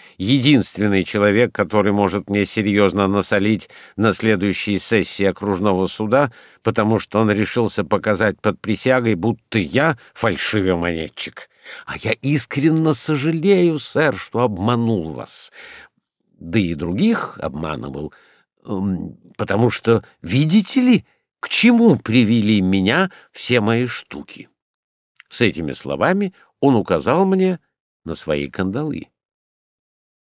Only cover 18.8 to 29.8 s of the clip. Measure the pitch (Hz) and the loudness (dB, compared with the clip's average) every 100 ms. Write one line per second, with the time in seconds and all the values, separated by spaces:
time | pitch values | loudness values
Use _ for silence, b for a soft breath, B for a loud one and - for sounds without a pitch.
18.8 | 98 90 85 - - - 98 101 120 - | -2 -4 -6 -14 -20 -10 -4 2 2 0
19.8 | - 113 b b 85 120 156 202 196 269 | 2 0 b b -2 0 4 2 2 2
20.8 | 247 226 - _ _ _ - - 226 233 | 4 4 2 _ _ _ -4 2 4 6
21.8 | 233 139 - 120 107 117 104 107 92 98 | 6 4 2 2 4 2 4 2 4 2
22.8 | 95 147 190 b b - - 123 107 113 | 2 2 0 b b -10 0 0 2 0
23.8 | 123 - - - - - - _ _ _ | -2 -6 -12 -14 -14 -18 -20 _ _ _
24.8 | _ _ _ _ _ - 113 82 78 62 | _ _ _ _ _ 0 0 0 -6 -8
25.8 | - 71 123 196 196 b b _ 139 120 | -6 0 0 0 -2 b b _ 2 2
26.8 | 92 85 110 156 190 190 185 180 _ _ | 2 0 2 2 2 2 0 -2 _ _
27.8 | _ _ 80 80 - 73 71 - 92 110 | _ _ -10 -10 -4 -4 -4 -4 -4 -4
28.8 | 151 - - _ _ _ _ _ _ _ | -6 -8 -12 _ _ _ _ _ _ _